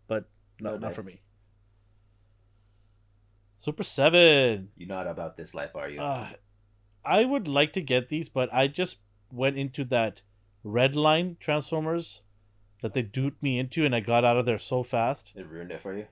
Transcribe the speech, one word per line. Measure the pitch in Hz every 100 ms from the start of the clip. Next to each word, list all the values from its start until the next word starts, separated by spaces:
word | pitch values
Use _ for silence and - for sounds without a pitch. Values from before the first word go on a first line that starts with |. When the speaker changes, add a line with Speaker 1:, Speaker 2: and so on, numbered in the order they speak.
| _
Speaker 1:
but | 110 - _ _ _
no, | 107
Speaker 2:
Not | 107
Speaker 1:
not | 110
Speaker 2:
nice. | -
Speaker 1:
for |
me. | 95 90 _ _ _ _ _ _ _ _ _ _ _ _ _ _ _ _ _ _ _ _ _ _ _ _
Super | - 147
Seven. | 107 - 139 170 170 143 131 107 95 _
Speaker 2:
You're | 90
not | 95 87
about | 85 80 -
this | 80
life, | - 73
are | 76 71
you? | 71
Speaker 1:
Uh, | 143 131 110 - _ _ _ _ _ _
I | - 180
would | 254 277 180
like | 139 151
to | -
get | 151 127 127
these, | 156 165
but | - 127
I | 131 139
just | 143 180 - _ _ _
went | 123 131 139
into | 139 135 135
that | 123 113 - _ _ _ _
Red | 107 110 135
Line | 143 151 156 180 170
Transformers | - 151 139 160 156 170 165 - _ _ _ _ _ _
that | 113
they | 131
duped | 113 131 135 -
me | 143 123
into, | 131 165
and | 147
I | 123
got | 104 117
out | 120 120
of | 120
there | 110
so | - 127
fast. | 127 120 117 143 -
Speaker 2:
It | - 87
ruined | 82 87
it | 82
for | 98 98
you? | 107